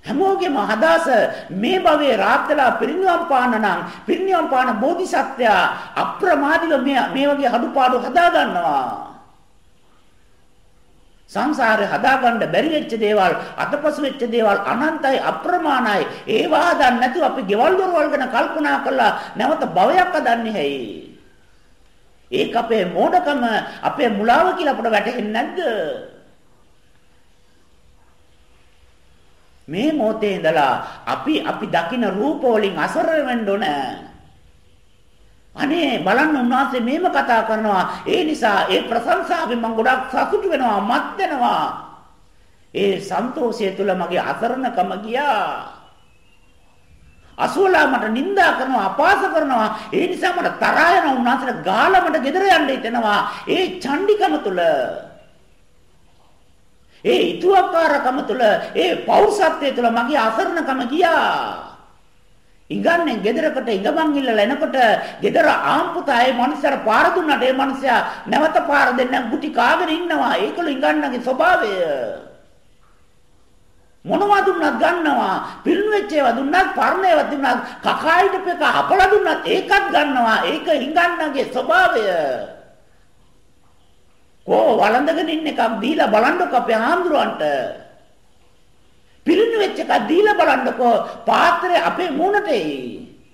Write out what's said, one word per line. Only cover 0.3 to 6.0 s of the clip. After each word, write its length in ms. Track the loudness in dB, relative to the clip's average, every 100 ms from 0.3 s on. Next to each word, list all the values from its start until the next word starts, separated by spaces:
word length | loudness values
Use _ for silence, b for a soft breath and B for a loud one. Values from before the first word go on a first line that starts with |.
| 0 0 -2
අදහස 500 | -2 2 4 4 4 2 2 B B
මේ 300 | -4 0 2
භවයේ 380 | 4 4 2 2
රාත් 320 | 2 2 2
වෙලා 300 | 2 2 2
පිරිනිවන් 480 | -2 0 2 2 2
පාන 280 | 2 2
නම්, 260 | 0 0 -2 -6 B
පිරිනිවන් 460 | -4 -2 2 0 2
පාන 300 | 0 0 0
බෝධිසත්වයා 1160 | 0 0 -2 -2 -2 0 2 4 2 -2 -8
අප්‍රමාදීව 880 | -4